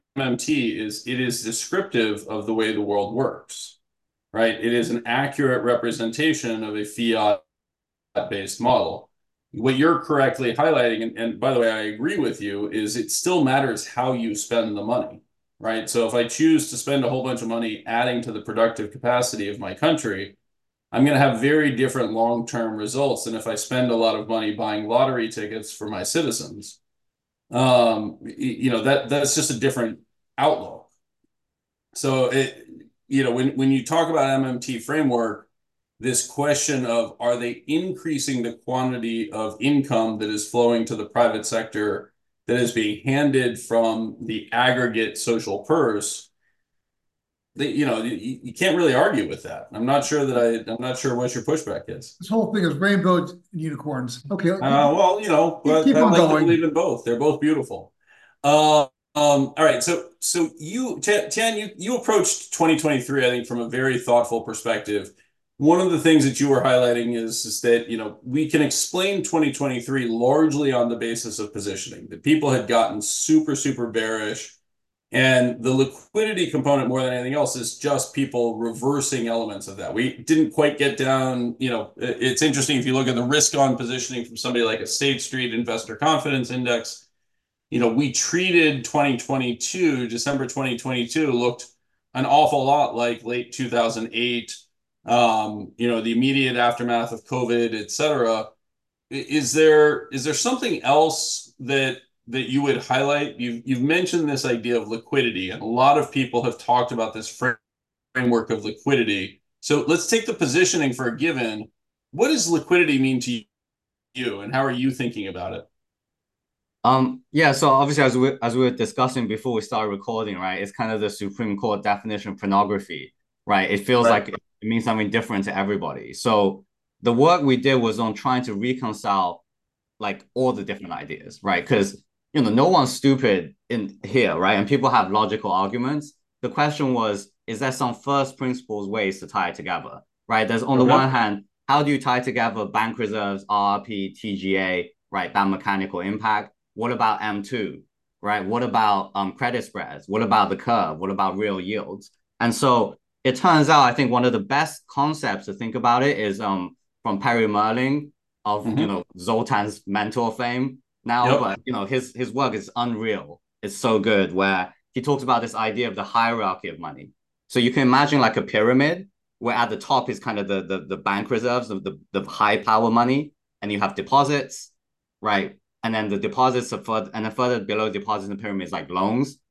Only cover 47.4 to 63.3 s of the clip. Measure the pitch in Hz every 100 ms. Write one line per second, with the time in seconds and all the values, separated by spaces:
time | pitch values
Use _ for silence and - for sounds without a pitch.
47.4 | _ - 143 - 139 113 117 113 117 127
48.4 | 123 - 143 165 165 127 156 120 85 -
49.4 | - - - 110 123 143 139 151 135 120
50.4 | 117 117 113 113 127 127 123 120 123 123
51.4 | 127 156 - - - - - - 175 220
52.4 | 214 208 170 139 196 196 175 180 180 -
53.4 | _ 165 156 143 151 131 123 - 143 196
54.4 | 165 190 135 139 143 170 185 208 208 156
55.4 | 165 - 143 156 269 156 196 180 160 156
56.4 | 165 165 160 151 190 - 117 117 151 143
57.4 | 151 151 - 95 - _ _ _ _ _
58.4 | 143 151 151 151 139 _ _ - 147 143
59.4 | 135 - 156 - 175 170 - _ - 175
60.4 | 160 - 156 226 254 - 202 208 208 220
61.4 | 226 214 208 - 196 247 233 208 - -
62.4 | - - 160 151 156 135 123 139 127